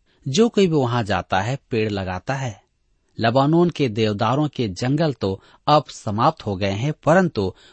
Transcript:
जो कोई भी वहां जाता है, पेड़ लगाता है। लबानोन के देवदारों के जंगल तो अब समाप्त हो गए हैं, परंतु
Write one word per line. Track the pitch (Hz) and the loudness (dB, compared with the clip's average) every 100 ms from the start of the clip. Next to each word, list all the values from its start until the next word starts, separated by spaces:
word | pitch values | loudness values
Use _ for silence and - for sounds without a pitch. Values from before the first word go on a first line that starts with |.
| _ _ - | _ _ -4
जो | 139 233 | 0 2
कोई | 214 190 | 2 2
भी | 156 | 2
वहां | 123 120 | 2 0
जाता | 101 95 - 95 | -2 -4 -2 -2
है, | 101 135 _ | -2 -6 _
पेड़ | 113 107 | -4 -2
लगाता | 101 92 92 - | -4 -4 -6 -6
है। | 135 135 101 _ _ _ _ _ - | -6 -8 -10 _ _ _ _ _ -4
लबानोन | 113 123 139 165 175 | 0 2 4 4 2
के | - 135 | 0 -2
देवदारों | 107 107 101 110 135 151 | 0 0 0 0 0 -2
के | - 113 | -2 -4
जंगल | 90 123 147 160 | -4 -2 0 0
तो | 127 101 95 _ _ - | -2 -4 -6 _ _ 2
अब | 151 | 2
समाप्त | - - - 104 135 165 - | 2 -8 -6 0 0 0 -4
हो | 95 | -4
गए | 98 | -4
हैं, | 98 143 151 | -2 -4 -2
परंतु | - 175 180 - 95 - - | 2 2 2 0 -4 -6 -16